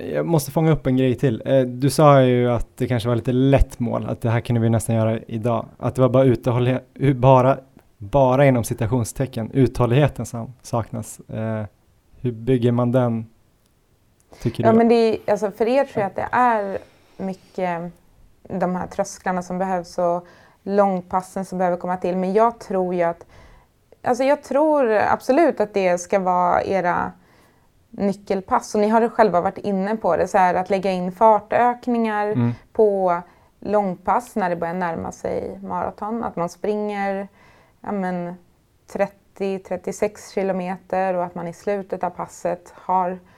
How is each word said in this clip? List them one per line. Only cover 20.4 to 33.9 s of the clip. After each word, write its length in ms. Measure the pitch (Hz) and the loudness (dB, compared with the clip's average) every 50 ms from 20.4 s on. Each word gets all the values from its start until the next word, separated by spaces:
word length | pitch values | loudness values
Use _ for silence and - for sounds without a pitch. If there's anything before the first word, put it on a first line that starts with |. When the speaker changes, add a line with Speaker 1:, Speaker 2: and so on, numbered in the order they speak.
| - _ _ _ - | -20 _ _ _ -8
Speaker 2:
långpassen 840 | 196 196 202 202 196 190 180 180 - - 185 185 - - 196 190 | -2 2 2 4 4 2 -2 -4 -4 -4 -4 -4 -4 -8 -8 -8
som 140 | - 190 180 | -6 -4 -2
behöver 180 | 185 180 175 | 0 0 -2
komma 200 | 175 - 180 180 | -2 -4 -4 -6
till. 200 | 180 - 180 180 | -4 -2 -2 -2
Men 160 | 185 185 185 190 | -2 0 0 2
jag 260 | 214 226 233 226 - | 2 2 2 0 -4
tror 360 | - - 196 190 185 180 185 | -10 -6 -4 -2 -2 -2 0
ju 80 | 175 170 | 0 0
att, 240 | 170 170 - - _ - - - - - - _ _ _ _ _ _ _ _ - | -2 -2 -4 -10 _ -20 -20 -20 -20 -20 -20 _ _ _ _ _ _ _ _ -4
alltså, 220 | - 247 226 269 | -2 0 0 2
jag 180 | 269 294 285 - | 0 0 0 -2
tror 480 | - 254 277 302 311 302 294 269 226 220 | -2 0 2 2 2 2 2 2 2 2
absolut 680 | 208 110 - - 220 - - 262 302 339 277 - - | 2 2 2 0 0 0 0 2 4 4 2 2 0
att 140 | 208 208 - | -2 -2 -2
det 240 | 202 190 180 180 180 | 0 0 0 0 -2
ska 200 | 180 - 214 196 | -2 -2 -2 -2
vara 440 | 185 185 180 180 180 175 175 - - | 0 0 0 2 2 2 2 2 0
era 500 | - 196 185 170 175 170 - - 185 - _ _ _ _ _ _ _ _ _ _ _ _ _ _ _ | 0 -2 -2 0 0 -2 -2 -4 -6 -8 _ _ _ _ _ _ _ _ _ _ _ _ _ _ _
nyckelpass. 840 | - - 196 202 190 202 - - 202 190 185 - 247 233 - - - | -8 -4 -2 -2 -2 -4 -4 -6 -4 -4 -4 -2 -2 -2 -2 -2 -2
Och 60 | 214 | 0
ni 80 | 208 214 | 2 2
har 200 | 220 226 220 233 | 4 2 2 2
själva 320 | 233 - 220 202 175 175 | 2 2 2 4 4 2
varit 180 | 170 190 175 - | 0 0 -4 -6
inne 380 | - 208 196 190 190 202 220 | -6 -4 -2 -2 -2 -2 -4
på 200 | 220 - 185 160 | -2 0 0 0
det, 120 | 151 175 185 | 0 0 2
så 100 | - 202 | 2 4
här, 160 | 185 180 175 | 4 4 2
att 160 | 180 185 - | 0 -2 -2
lägga 220 | 202 190 185 196 185 | -2 -2 0 0 -2
in 200 | 180 180 185 180 | -2 -4 -4 -2
fartökningar 1120 | - 226 220 214 202 214 - - - 240 247 240 240 - 247 240 233 226 220 214 208 208 | 4 4 6 6 4 2 0 0 2 2 2 0 -2 -4 -4 -2 0 0 -2 -2 -2 -2
Speaker 1:
Mm. 260 | 208 214 123 120 120 120 - - _ - | -2 0 0 0 -2 -2 -4 -10 _ 0
Speaker 2:
på 480 | - 220 208 196 196 185 180 175 170 175 - _ _ _ _ _ - | 2 2 2 2 2 0 0 0 -2 -4 -10 _ _ _ _ _ -14
långpass 760 | - 196 202 208 202 190 | -6 -2 -2 0 0 -2